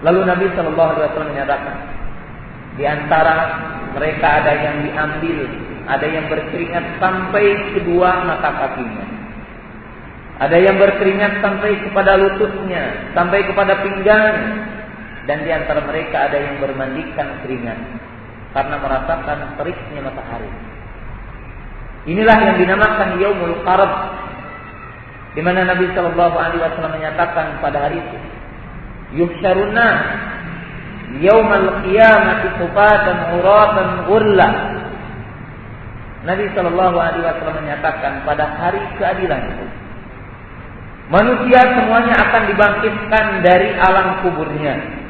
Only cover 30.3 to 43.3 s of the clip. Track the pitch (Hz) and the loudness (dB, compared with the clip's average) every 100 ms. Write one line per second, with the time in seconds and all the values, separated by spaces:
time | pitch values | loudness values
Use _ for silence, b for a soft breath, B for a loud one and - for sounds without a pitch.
30.3 | - - - - - - - - 131 175 | -10 -10 -12 -12 -14 -14 -14 -10 0 6
31.3 | 226 214 202 190 - 185 196 226 214 - | 6 6 4 2 0 0 8 8 8 6
32.3 | 185 190 - 175 202 208 208 196 180 165 | 0 -2 -2 -2 4 6 6 4 0 0
33.3 | 175 190 208 208 190 185 180 175 214 214 | 2 6 6 6 4 0 -2 2 4 6
34.3 | 190 175 202 - - - - - - - | 6 6 4 -4 -6 -8 -12 -12 -12 -14
35.3 | - - - - - - - - - 156 | -14 -14 -16 -16 -14 -14 -14 -14 -12 -6
36.3 | 190 208 202 175 170 185 175 165 165 165 | -2 -2 0 0 4 4 4 0 0 -2
37.3 | 165 160 156 151 147 131 - 139 135 151 | -2 -4 -4 -6 -2 -2 -2 -4 -4 -2
38.3 | 147 151 - 175 196 202 - 190 185 185 | 0 -2 0 -2 -2 -6 -2 -2 0 0
39.3 | 135 117 - 98 - - - - - - | -2 -4 -6 -10 -12 -14 -14 -16 -16 -16
40.3 | - - - - - - - - 170 233 | -18 -18 -16 -16 -16 -16 -16 0 4 4
41.3 | 247 247 247 254 240 214 226 233 214 208 | 2 6 8 8 4 4 4 4 2 4
42.3 | 226 208 202 208 208 220 208 - 214 214 | 2 2 4 4 4 -2 -2 0 2 2